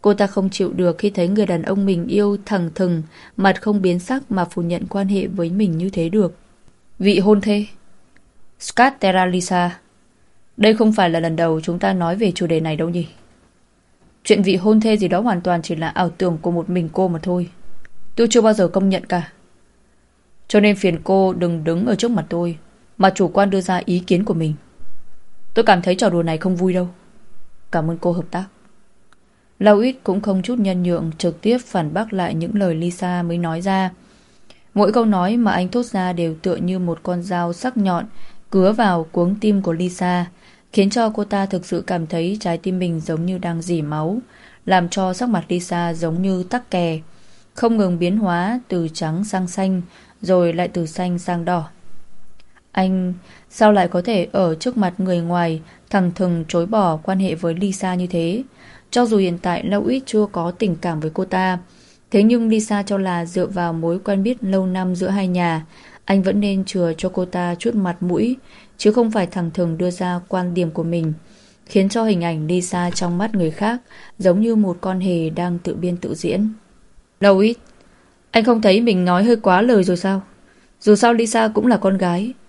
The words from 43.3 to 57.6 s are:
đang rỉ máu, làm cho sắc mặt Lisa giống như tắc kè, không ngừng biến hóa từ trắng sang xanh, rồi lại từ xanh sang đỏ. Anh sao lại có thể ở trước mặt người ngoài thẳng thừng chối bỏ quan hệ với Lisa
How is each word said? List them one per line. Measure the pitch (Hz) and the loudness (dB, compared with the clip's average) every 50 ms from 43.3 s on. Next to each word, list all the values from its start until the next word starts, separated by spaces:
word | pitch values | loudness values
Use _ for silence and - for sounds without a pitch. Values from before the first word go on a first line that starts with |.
| 185 | -4
đang | 180 180 170 170 165 | -4 -4 -4 -6 -6
rỉ | 165 175 175 160 | -4 -2 -2 -2
máu, | 151 147 156 156 156 165 202 247 247 _ - - - - - _ _ | -2 -2 -2 -2 -2 -2 -2 -4 -6 _ -20 -20 -20 -20 -20 _ _
làm | - 190 185 175 170 | 2 2 2 2 0
cho | - 196 190 185 180 | -2 -2 -2 -2 -2
sắc | - 247 247 | -2 -2 0
mặt | 214 175 160 | 0 -2 -2
Lisa | - 180 180 175 - 180 175 175 170 170 | -2 -4 -4 -4 -4 -4 -2 -2 -2 -2
giống | - 170 165 160 175 | -2 -4 -2 -2 0
như | 190 196 190 180 180 | 0 0 0 -2 -2
tắc | 180 - 247 240 _ | -4 -6 -6 -4 _
kè, | - 180 170 165 160 160 156 - - - - - - - _ _ _ | -2 -2 0 -2 -2 -6 -8 -14 -20 -20 -20 -20 -20 -20 _ _ _
không | - 247 233 233 | -2 0 2 2
ngừng | 220 202 185 175 165 | 2 2 2 2 0
biến | 175 175 190 | 0 0 0
hóa | 220 214 185 175 175 180 202 240 254 247 | 0 0 0 0 0 0 -2 -2 -4 -4
từ | _ 185 175 165 160 160 | _ -4 -2 -2 -4 -4
trắng | - 170 156 156 180 208 | -4 -4 -2 -2 -2 -4
sang | 214 - 185 185 | -2 -2 -4 -4
xanh, | 180 - - 190 190 190 180 175 - - - - _ _ _ | -4 -2 -2 0 0 0 -2 -4 -8 -14 -20 -20 _ _ _
rồi | - 170 190 180 175 170 160 | 0 2 4 4 4 2 2
lại | 175 180 | 0 -2
từ | 175 - 180 165 | -2 -2 -4 -6
xanh | 156 - - 180 180 175 175 | -4 -4 -4 -4 -2 -2 -4
sang | - - 175 170 165 | -4 -4 -4 -2 -2
đỏ. | 180 180 170 156 - - - - - - - - - - - - - - - - - - _ _ _ | -2 -2 -2 -4 -8 -14 -16 -12 -8 -8 -8 -8 -10 -10 -10 -10 -10 -12 -14 -18 -20 -20 _ _ _
Anh | - 196 190 185 190 185 185 180 180 180 - - - - - _ | -2 -2 0 0 0 -2 -2 -4 -6 -8 -14 -20 -20 -20 -20 _
sao | - - 220 214 | -2 4 4 6
lại | 208 196 175 | 6 4 2
có | 175 180 175 | 2 0 -2
thể | 175 240 226 190 170 - | -2 0 0 0 -2 -2
ở | - 196 190 170 160 | 0 0 0 0 0
trước | 160 - 254 247 | -2 -4 -4 -2
mặt | 226 202 180 180 | 0 -2 -2 -2
người | - 185 185 180 175 | -4 -2 -2 0 -2
ngoài | 170 170 175 175 170 165 160 160 - - - - _ _ | -2 -2 -2 0 0 -2 -4 -6 -8 -16 -20 -20 _ _
thẳng | - 202 185 175 170 | 0 0 0 0 0
thừng | - 185 180 175 165 160 | 0 0 0 0 -2 -4
chối | - - 175 170 | -2 -2 -2 0
bỏ | 185 226 214 196 175 160 | 0 0 2 2 2 0
quan | 156 - - 190 190 | -2 -2 -2 -2 0
hệ | 190 185 165 | 0 -2 -2
với | 160 180 170 165 | -2 -2 -4 -2
Lisa | 175 | -2